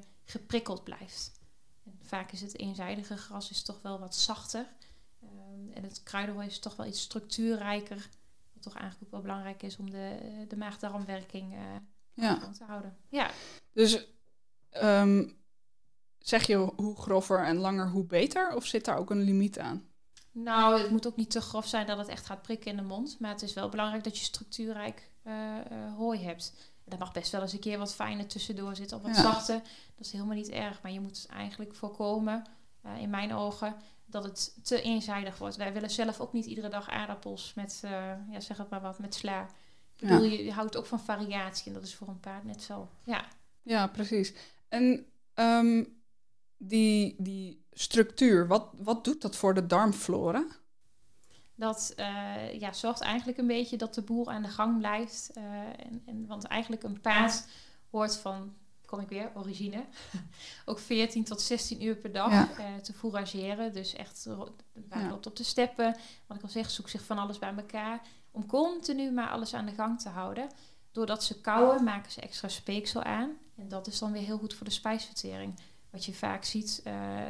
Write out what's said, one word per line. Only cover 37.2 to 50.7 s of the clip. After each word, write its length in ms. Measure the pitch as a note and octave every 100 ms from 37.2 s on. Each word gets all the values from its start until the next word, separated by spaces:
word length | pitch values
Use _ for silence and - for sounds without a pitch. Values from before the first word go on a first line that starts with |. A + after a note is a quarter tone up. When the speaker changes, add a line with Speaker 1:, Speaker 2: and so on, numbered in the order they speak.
| G3+ G3 -
Speaker 1:
met, 260 | G#3+ G3 -
eh, 80 | G3+ F#3+ F#3+ F#3+ G3+
ja, 80 | G#3
zeg 180 | G3+ G#3
het 120 | G3+
maar 120 | G3
wat, 180 | F#3+ F#3+
met 160 | G3+ -
sla. 280 | G3+ F#3+
Ik 60 | F#3+ - - - - -
Speaker 2:
Ja. 120 | G3
Speaker 1:
bedoel, 160 | F3+
je, 200 | A3 G#3
je 80 | G#3
houdt 240 | G#3 A3 A#3
ook 80 | -
van 140 | A3+
variatie 680 | - G#3 G3+ G3+ F#3+ F#3+ G3+
en 60 |
dat 100 | G3
is 120 | F#3+ -
voor 120 | G3
een 120 | F#3
paard 240 | F#3+ G3
net 180 | G#3+ G#3
zo. 280 | - G3+ F#3+ -
Ja. 220 | - G#3+ - - - -
Speaker 2:
Ja, 260 | A#3 A3 G3
precies. 460 | G#3+ G3+ G#3+ F#3+ - - - -
En, 360 | A#3 B3 B3 - - -
ehm, 500 | - A#3 A#3 A#3 A3+ - - - - - - - -
die, 580 | F#3+ A3 G#3+ G#3 G3+ -
die 480 | F#3+ G3 F#3 - -
structuur, 760 | - - A#3 A3 - B3+ F3+ F3
wat, 220 | G#3+ - -
wat 260 | G3+ A#3
doet 180 | B3 D#4
dat 140 | G#3 -
voor 180 | G3
de 120 | F#3+ F3
darmflora? 800 | F3+ A3 G3 - F3 E3+ A3+ D#4 - -